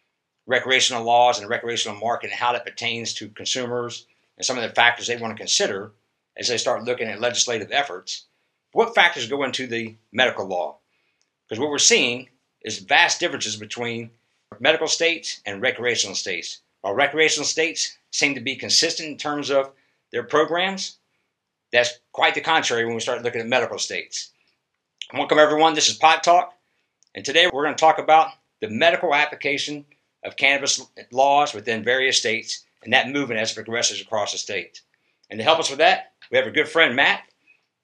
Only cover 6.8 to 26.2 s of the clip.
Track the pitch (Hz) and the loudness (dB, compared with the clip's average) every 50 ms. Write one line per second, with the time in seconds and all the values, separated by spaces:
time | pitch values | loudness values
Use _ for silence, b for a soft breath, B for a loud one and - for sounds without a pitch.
6.8 | 110 120 123 123 120 110 101 101 117 120 120 - - 127 117 110 98 95 110 139 | -2 -4 -4 -4 -4 -6 -6 -2 -2 -2 0 0 -2 -2 -2 -6 -6 -4 -2 -4
7.8 | 139 - 90 95 - - - - - _ _ _ _ _ _ _ _ _ - 165 | -2 -2 -6 -12 -10 -12 -12 -12 -12 _ _ _ _ _ _ _ _ _ 0 0
8.8 | 226 214 - 208 180 170 - 143 120 113 139 143 139 127 113 - 131 120 117 117 | 0 2 4 4 4 4 4 0 -6 -6 -4 -4 -4 -2 -4 -4 -6 -4 -4 -6
9.8 | 113 110 110 _ _ _ - 120 127 117 - - 98 95 92 87 82 73 - _ | -6 -6 -12 _ _ _ 0 2 2 2 2 -2 -6 -4 -4 -4 -4 -4 -8 _
10.8 | _ _ _ _ _ _ _ _ _ _ _ _ _ - 107 110 139 151 147 131 | _ _ _ _ _ _ _ _ _ _ _ _ _ -10 -6 -4 -2 -2 0 2
11.8 | - - 233 208 143 123 120 127 131 _ _ _ _ _ _ _ - 113 110 - | 4 4 4 4 2 0 -2 -4 -10 _ _ _ _ _ _ _ -10 -10 -8 -8
12.8 | 95 - 143 160 156 123 - - 175 165 143 117 107 107 107 107 107 104 - 120 | -2 2 4 4 4 4 2 0 -2 -4 -4 -4 -6 -6 -8 -8 -10 -12 -8 -6
13.8 | 120 117 117 117 117 113 _ _ _ _ _ _ _ _ - - 120 147 160 160 | -6 -6 -6 -6 -8 -12 _ _ _ _ _ _ _ _ -14 -2 2 2 2 2
14.8 | 160 151 - - 165 165 165 160 - - - - - 104 101 98 113 127 123 - | 2 -2 -2 0 0 0 0 -2 -6 -12 -12 -10 -10 -10 -8 -4 -4 -4 -4 -2
15.8 | 120 123 113 101 110 101 92 - - 101 90 85 82 - - - _ _ _ _ | -2 -2 0 0 -2 -4 -4 -8 -6 -6 -6 -8 -8 -10 -14 -14 _ _ _ _
16.8 | - 98 101 117 143 139 143 156 160 151 - 147 143 - - 160 160 165 160 - | -6 -4 0 0 0 0 2 2 0 2 2 0 -2 -4 -2 -2 -2 -2 -2 -4
17.8 | - - - _ _ _ - - 151 143 139 123 113 135 131 - 117 113 - - | -6 -6 -6 _ _ _ -4 -2 0 0 0 -2 -6 -6 -8 -6 -4 0 2 2
18.8 | 170 170 165 - 165 151 135 - - 151 147 147 135 123 139 139 135 135 - _ | 2 2 -2 -4 -8 -10 -10 -8 -6 -6 -4 -4 -2 0 2 2 0 0 -6 _
19.8 | _ _ _ _ _ _ - 117 117 - - 151 156 147 160 175 185 196 196 190 | _ _ _ _ _ _ -8 -8 -6 0 2 2 2 2 2 -2 -2 -2 -2 -4
20.8 | - - - _ _ _ _ _ _ _ _ _ _ _ _ _ _ _ - 120 | -8 -10 -10 _ _ _ _ _ _ _ _ _ _ _ _ _ _ _ 2 4
21.8 | 120 - - - _ _ - - 151 160 - 147 - 160 160 156 139 - 123 117 | 4 4 0 -8 _ _ -2 2 2 2 2 0 0 2 2 2 2 2 0 0
22.8 | 113 117 117 113 - - 123 120 120 120 - 117 110 117 127 127 117 - 107 92 | 0 -2 -2 -4 -4 -4 -4 -4 -4 -4 -4 -4 -4 0 0 0 0 0 -4 -6
23.8 | - - 98 90 - - - - - - _ _ _ _ _ _ _ _ _ _ | -6 -6 -6 -8 -8 -8 -10 -10 -10 -12 _ _ _ _ _ _ _ _ _ _
24.8 | _ _ _ - - - - 135 143 - 156 151 151 151 151 151 156 160 151 151 | _ _ _ -20 -18 -12 -6 -6 0 2 6 6 6 6 8 6 4 4 4 4
25.8 | - 113 107 - 156 160 165 160 | 0 0 0 4 4 4 4 6